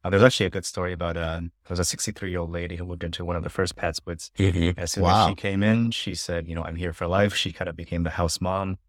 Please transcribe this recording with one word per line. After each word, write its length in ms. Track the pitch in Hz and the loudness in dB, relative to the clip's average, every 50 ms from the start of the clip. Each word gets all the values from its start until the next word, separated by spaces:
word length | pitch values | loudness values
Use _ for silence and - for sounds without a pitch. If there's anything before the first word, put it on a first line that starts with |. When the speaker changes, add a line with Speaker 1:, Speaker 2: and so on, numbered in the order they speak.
| - | 0
Speaker 1:
Uh, 60 | 92 | 2
there's 120 | 98 98 | 6 8
actually 240 | 113 127 - - 101 | 8 6 6 4 -2
a 40 | 90 | -2
good 140 | - 95 87 | -2 -4 -8
story 280 | - - 98 90 90 | -6 -6 -4 -4 -4
about, 240 | 90 82 87 85 82 | -4 -4 -4 -4 -2
uh, 240 | 85 82 80 80 85 | -2 -4 -4 -4 -6
there 100 | 85 82 _ _ _ - | -6 -10 _ _ _ -6
was 100 | 90 87 | -2 0
a 40 | 87 | 0
sixty-three-year-old 680 | - - - - - 101 - 101 95 90 90 85 82 | 0 -2 -4 -6 -6 -6 -6 -6 -4 -4 -4 -4 -4
lady 240 | 85 85 87 87 90 | -4 -6 -6 -6 -6
who 80 | 85 90 | -8 -8
moved 160 | 90 87 82 | -8 -8 -6
into 220 | 87 85 85 - 87 | -6 -8 -6 -6 -4
one 100 | 85 87 | -4 -4
of 80 | 85 | -2
the 80 | 80 - | -4 -4
first 240 | - - 92 87 - | 0 0 0 0 0
pad 220 | - - 85 80 | -2 -4 -2 -2
splits. 340 | - _ - 85 82 - - _ - | -4 _ -8 -10 -8 -10 -10 _ 2
Speaker 2:
Mm-hmm. 400 | 98 95 87 87 85 90 87 - | 2 4 4 4 2 2 2 -2
Speaker 1:
As 140 | 87 82 | -4 -4
soon 100 | - 101 | 0 2
Speaker 3:
Wow. 220 | 92 87 92 107 101 | 4 6 6 6 6
Speaker 1:
as 60 | 85 | 4
she 40 | 101 | 2
came 260 | - - 101 98 98 101 | 0 -2 -2 0 4 4
in, 260 | 107 110 117 117 117 | 4 4 4 2 0
she 240 | 113 - - 101 90 | 0 -2 -4 -6 -6
said, 320 | 82 - - 85 85 82 | -6 -4 -4 -4 -4 -4
"You 80 | 80 82 | -4 -6
know, 80 | 85 | -6
I'm 140 | 80 80 82 | -6 -6 -6
here 160 | 85 90 87 | -4 -4 -4
for 160 | 80 - 87 85 | -4 -4 -2 2
life." 260 | 90 98 104 104 - | 4 4 4 4 2
She 160 | - - 90 | -2 -4 -4
kind 180 | 82 - 92 87 | -4 -6 -6 -6
of 80 | 80 | -6
became 280 | 82 85 - 87 85 85 | -10 -8 -4 -2 0 0
the 60 | 80 | 0
house 300 | - - 87 82 - - | 0 0 0 0 0 -2
mom. 380 | 92 90 92 98 98 98 92 - _ | -2 -2 0 0 -2 -4 -6 -8 _